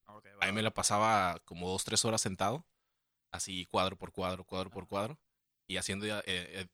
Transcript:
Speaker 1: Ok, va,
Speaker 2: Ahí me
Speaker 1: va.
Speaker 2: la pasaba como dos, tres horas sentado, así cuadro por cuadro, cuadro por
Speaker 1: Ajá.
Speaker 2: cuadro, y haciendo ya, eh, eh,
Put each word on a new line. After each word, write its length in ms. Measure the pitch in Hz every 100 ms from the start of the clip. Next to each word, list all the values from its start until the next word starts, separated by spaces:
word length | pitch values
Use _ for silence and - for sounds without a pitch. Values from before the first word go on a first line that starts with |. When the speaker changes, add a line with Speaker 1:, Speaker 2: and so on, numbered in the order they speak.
| -
Speaker 1:
Ok, 180 | 107 104
va, 200 | 101 95
Speaker 2:
Ahí 60 |
me 80 | 104
Speaker 1:
va. 40 |
Speaker 2:
la 100 | 110
pasaba 680 | - - 104 110 107 92 82
como 240 | - 87 90
dos, 160 | 95
tres 200 | - -
horas 160 | 117 110
sentado, 440 | 107 95 98 135 - _ _ _ _ _ _
así 340 | 90 - 92 87
cuadro 300 | 104 92 95
por 140 | 90
cuadro, 320 | - 92 92
cuadro 260 | 90 95 92
por 120 | 95
Speaker 1:
Ajá. 40 | 87
Speaker 2:
cuadro, 320 | 98 107 156 _ _ _ _ -
y 100 | 90
haciendo 280 | - 98 107
ya, 140 | 104
eh, 40 | 95
eh, 400 | 92 85 90 90